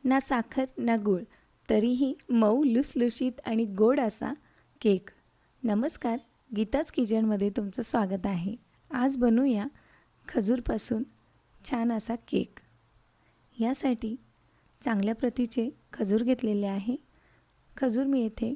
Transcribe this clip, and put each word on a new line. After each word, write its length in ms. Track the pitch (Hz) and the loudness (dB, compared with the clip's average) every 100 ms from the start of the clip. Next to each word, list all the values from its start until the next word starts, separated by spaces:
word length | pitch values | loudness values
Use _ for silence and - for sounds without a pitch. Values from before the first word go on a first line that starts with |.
ना 160 | 254 269 | 2 0
साखर 460 | - 254 226 - 262 - | 2 -2 -2 -4 -4 -2
ना 180 | 233 233 208 | 0 0 2
गूळ, 160 | 185 220 _ _ _ _ | 0 -2 _ _ _ _
तरीही 440 | 214 233 247 269 277 _ | 2 4 2 0 -2 _
मऊ 340 | 240 214 233 | 4 4 4
लुसलुशीत 760 | 294 233 285 - 240 - 254 247 - | 4 4 0 0 0 0 -4 -4 -4
आणि 200 | 226 226 196 | -2 -2 2
गोड 220 | 214 285 | 4 4
असा 340 | 233 - - 285 _ _ _ _ | 0 -2 -8 -8 _ _ _ _
केक. 280 | 226 190 - _ _ _ _ _ | 2 2 0 _ _ _ _ _
नमस्कार, 540 | 240 208 269 - - 226 _ _ _ | -2 0 -2 -4 -4 -4 _ _ _
गीताज 400 | 208 208 269 311 | -4 -2 0 -2
किचनमध्ये 580 | - 233 220 220 208 202 | -2 0 2 2 2 0
तुमचं 320 | 196 202 185 | -2 -6 -6
स्वागत 440 | 226 240 202 190 190 | -2 0 0 -2 -4
आहे. 300 | 185 175 226 _ _ _ | -4 -4 -8 _ _ _
आज 240 | 269 254 269 | -2 0 2
बनवूया 500 | 240 226 277 220 220 - _ _ _ _ - | 4 4 4 0 -2 -10 _ _ _ _ -6
खजूरपासून 760 | 262 196 247 - 226 - 220 247 _ _ _ _ _ | -2 0 0 0 -4 -2 -4 -4 _ _ _ _ _
छान 300 | - 247 233 | -8 -2 -2
असा 240 | 226 - 233 - | -2 -4 -8 -4
केक. 320 | - - - _ _ _ _ _ _ _ _ _ - | -4 -4 -10 _ _ _ _ _ _ _ _ _ -6
यासाठी 580 | 226 269 277 233 220 226 _ _ _ _ _ _ | -4 -2 -2 -2 -4 -10 _ _ _ _ _ _
चांगल्या 340 | - 214 196 233 | -2 0 0 0
प्रतीचे 540 | 247 233 240 240 233 - _ | -2 0 -2 0 -4 -6 _
खजूर 300 | - 208 214 | -6 0 2
घेतलेले 440 | 240 247 233 208 202 | 2 0 0 -2 -2
आहे. 280 | 196 202 247 _ _ _ _ _ _ _ - | -4 -4 -6 _ _ _ _ _ _ _ -2
खजूर 280 | 269 226 269 | -2 0 0
मी 160 | 269 | 0
येथे 320 | 226 220 226 | 0 -2 -4